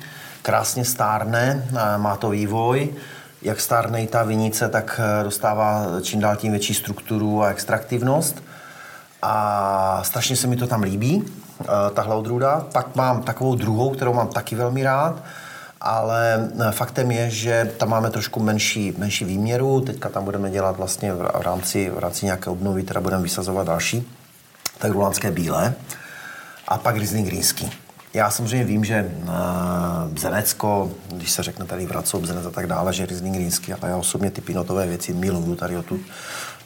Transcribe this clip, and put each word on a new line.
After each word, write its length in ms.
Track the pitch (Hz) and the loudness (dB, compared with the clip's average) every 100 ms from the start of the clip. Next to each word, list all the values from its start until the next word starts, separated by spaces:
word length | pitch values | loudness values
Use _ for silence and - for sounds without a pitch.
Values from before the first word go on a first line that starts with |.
| - - - - | -14 -16 -16 -8
Krásně 420 | - 107 110 127 | 2 2 2 0
stárne, 840 | 120 - 107 107 107 117 127 143 123 | 0 2 2 2 2 2 2 2 -2
eh, 280 | 123 107 104 | 0 2 2
má 180 | 104 98 | 2 0
to 140 | 110 | 0
vývoj. 640 | 101 104 113 117 135 147 - - - - - | 2 2 2 2 2 0 -4 -12 -16 -20 -6
Jak 180 | - 104 | -4 -2
stárne 420 | - 120 113 117 | 2 2 2 0
i 40 | 110 | 0
ta 160 | 120 | 2
vinice, 460 | 110 110 110 107 110 | 2 2 2 2 0
tak, 320 | 110 107 - 107 104 | 0 0 -2 2 2
eh, 40 | |
dostává 600 | 104 - 110 107 107 107 98 90 | 0 0 2 4 4 2 0 -2
čím 180 | 92 107 | -2 2
dál 160 | 107 104 | 2 2
tím 140 | 110 | 0
větší 220 | 104 - | 0 0
strukturu 680 | 104 - 101 - 110 107 107 | -2 -4 -6 -2 0 2 4
a 60 | 104 | 2
extraktivnost. 920 | 98 - 107 - 120 127 147 165 - - - - - - - - - | 2 -2 -2 0 0 2 2 0 -4 -10 -18 -18 -18 -18 -20 -20 -4
A 760 | 104 107 104 104 98 98 95 95 | 0 2 2 2 2 2 2 0
strašně 320 | 92 117 - 123 | 0 -2 0 0
se 100 | 127 | 0
mi 100 | 123 | 0
to 100 | 123 | 0
tam 160 | 113 | 0
líbí, 420 | 95 98 123 196 | 0 0 2 2
eh, 400 | - - - - - 101 101 | 0 -8 -16 -10 0 2 2
tahle 200 | 107 107 110 | 0 0 0
odrůda. 480 | 110 120 135 156 - | 0 2 2 2 0
Pak 240 | 127 - 127 | -2 0 2
mám 260 | 127 117 | 2 2
takovou 320 | - - 131 | -2 0 0
druhou, 360 | 120 104 110 135 | 2 2 2 2
kterou 220 | 135 123 | 2 2
mám 140 | 123 113 | 2 2
taky 260 | 113 - 113 | -2 -4 -2
velmi 260 | 120 131 | 0 2
rád, 400 | 131 135 160 170 - - - - - - | 2 2 2 -2 -10 -16 -16 -16 -16 -6
ale, 680 | - 113 110 117 117 113 110 - 113 | 0 2 2 4 4 4 2 0 0
eh, 40 | |
faktem 380 | - 120 - 123 | 2 -2 0 2
je, 200 | 117 120 | 2 0
že 420 | 107 113 117 113 - | 0 2 2 2 0
tam 120 | 110 | 2
máme 220 | 110 113 | 4 2
trošku 300 | 110 - - | 0 -2 0
menší, 540 | 107 107 - 113 98 87 | 2 2 2 0 0 0
menší 260 | 101 - | -2 -2
výměru. 560 | 90 95 110 123 135 131 | 0 0 2 2 4 4
Teďka 280 | 131 - 101 | 2 -4 -4
tam 160 | 98 | -4
budeme 260 | 98 98 98 | -2 -2 0
dělat 260 | 98 95 92 | 2 2 0
vlastně 360 | 92 - 101 | -2 -2 -2
v, 40 | 90 87 87 | 0 0 0
v 20 | |
rámci, 500 | 87 90 90 101 92 | 0 -2 0 0 0
v 80 | - | 0
rámci 260 | 87 - | -4 0
nějaké 260 | 98 92 90 | 0 0 -2
obnovy, 320 | 90 98 95 | -2 0 0
teda 180 | 95 92 | 0 -2
budeme 220 | 92 95 | 0 0
vysazovat 440 | 87 95 92 95 87 | 0 -2 -2 0 0
další. 420 | 82 - 117 123 - - - - - - - | 0 0 -2 -4 -12 -20 -20 -20 -12 -12 -2
Tak 140 | 107 | 0
rulánské 380 | 98 98 - 101 | 2 2 2 0
bílé. 440 | 87 82 78 104 131 - - - - - - - - - | 0 0 2 2 0 -8 -14 -16 -16 -16 -16 -16 -10 -4
A 100 | 90 | 0
pak 180 | 120 110 | 0 0
Riesling 320 | 104 107 90 | 0 0 0
rýnský. 420 | 90 - - - - - - - | 0 0 0 -4 -8 -16 -20 -4
Já 160 | 113 104 | 2 2
samozřejmě 340 | - 117 127 | 2 0 2
vím, 200 | 120 107 | 2 2
že, 100 | 107 | 2
eh, 340 | 110 90 80 85 87 90 90 90 90 87 85 80 | 2 0 -4 -4 -2 0 0 0 0 0 0 -2
Bzenecko, 840 | 78 92 98 104 - 107 101 92 85 - | -2 -2 0 0 0 2 2 0 -6 -10
když 220 | 87 82 | -6 -2
se 120 | - | -2
řekne 220 | 85 85 | -2 -6
tady 220 | 90 90 90 | -8 -6 -4
Vracov, 360 | 90 85 98 | -4 -2 -2
Bzenec 240 | 85 85 87 | -2 -4 -4
a 40 | |
tak 160 | 92 87 | -4 -2
dále, 260 | 90 92 | 0 0
že 140 | 90 92 | 0 -2
Riesling 300 | 87 92 95 | -4 -4 -2
rýnský, 360 | 87 - - | -2 -2 -4
ale 180 | 92 90 | -6 -2
já 60 | 90 | -2
osobně 340 | 85 - 95 | 0 0 -2
ty 100 | - | -2
pinotové 460 | - 85 90 95 92 | -4 -4 0 0 0
věci 260 | 87 - | -2 -4
miluju 400 | 87 95 87 85 87 | -2 0 0 0 -2
tady 200 | 90 87 | -4 -4
odtud, 240 | - - - - - - - - | -4 -6 -8 -14 -12 -10 -10 -12